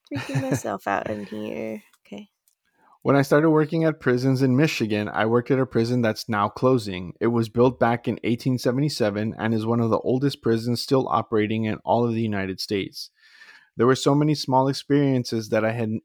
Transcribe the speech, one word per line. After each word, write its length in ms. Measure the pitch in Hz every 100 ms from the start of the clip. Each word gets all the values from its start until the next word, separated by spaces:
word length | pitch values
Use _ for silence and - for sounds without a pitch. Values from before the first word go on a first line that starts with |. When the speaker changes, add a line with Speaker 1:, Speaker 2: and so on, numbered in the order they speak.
| -
Speaker 1:
Freaking 300 | 120 - 269
Speaker 2:
<laughs> 80 | 269
Speaker 1:
myself 360 | 135 - 101 98
out 220 | 98 -
in 160 | 104 101
here. 560 | 107 107 - 110 208 - _ _
Okay. 240 | 202 208 _ _ _ _ _ _ _
Speaker 2:
When 140 | 131 139
I 60 |
started 280 | 139 151 160
working 320 | 156 147 165
at 160 | 160 156
prisons 440 | 131 123 135 131
in 120 | 135 127
Michigan, 520 | 156 - 110 104 104
I 140 | 90 110
worked 240 | 120 120
at 80 | 135
a 80 | 127
prison 360 | 117 113 123
that's 260 | 113 107 -
now 200 | 104 104
closing. 680 | - 131 127 104 90 87 -
It 60 | 117
was 200 | 117 110
built 320 | 117 131 123
back 260 | 117 120 123
in 140 | 104
eighteen 360 | 104 120 135 127
seventy-seven 760 | 131 127 151 - 107 101 110 -
and 160 | 113
is 140 | 113 110
one 140 | 117
of 100 | 113
the 80 | 101
oldest 420 | 95 131 139 -
prisons 400 | 117 113 117 117
still 280 | - 135 -
operating 560 | 107 - 110 107 110
in 140 | 110 98
all 220 | - 113 120
of 80 |
the 80 | 113
United 380 | 113 101 95 92
States. 500 | - 101 92 - - _ _ - - - _ -
There 120 | 120
were 80 | 131
so 180 | 151
many 220 | 143 151 147
small 320 | - 131 135
experiences 800 | 139 - 143 139 127 120 113 107
that 160 | 110
I 80 | 110
had, 220 | 117 110 110